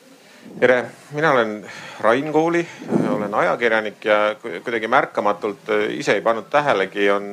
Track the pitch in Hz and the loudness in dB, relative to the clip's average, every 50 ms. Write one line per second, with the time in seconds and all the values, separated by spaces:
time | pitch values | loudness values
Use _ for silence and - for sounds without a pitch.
0 | - - - - - - - - - - - - - 123 127 123 117 117 - - | -20 -20 -20 -20 -20 -20 -20 -20 -20 -18 -2 2 4 4 4 4 0 -4 -10 -16
1 | - - 143 147 151 165 143 127 113 110 107 107 92 95 - - - - - - | -16 -10 -4 0 2 2 4 4 2 0 -2 -6 -10 -14 -16 -16 -16 -16 -8 -2
2 | - 107 113 135 139 156 147 156 160 165 170 170 170 170 - - - - - - | 2 2 2 2 0 0 0 0 2 2 0 0 -2 -4 -8 -14 -6 -2 0 0
3 | - 107 104 104 104 101 104 117 156 180 160 127 120 117 110 110 107 107 101 - | 0 0 -2 -2 -4 -2 0 0 0 0 0 0 0 2 2 0 0 -2 -6 -4
4 | - 113 107 104 104 107 107 - - 113 87 90 104 131 117 117 107 110 123 139 | 0 2 2 4 4 2 0 -4 -8 -10 -10 -8 -6 -6 -4 -4 -2 2 2 2
5 | 160 165 - - 107 101 101 - - 110 101 - - - 107 107 104 110 120 139 | 2 2 0 0 0 0 0 0 -2 -6 -6 -6 -4 -2 0 0 0 -2 -4 -4
6 | - - 120 101 92 113 113 113 101 - - 147 147 143 120 98 95 95 95 101 | -2 0 0 0 2 0 0 0 -2 -2 0 0 2 2 2 0 0 -2 -2 0
7 | 101 101 101 101 101 101 | 0 2 2 0 -2 -6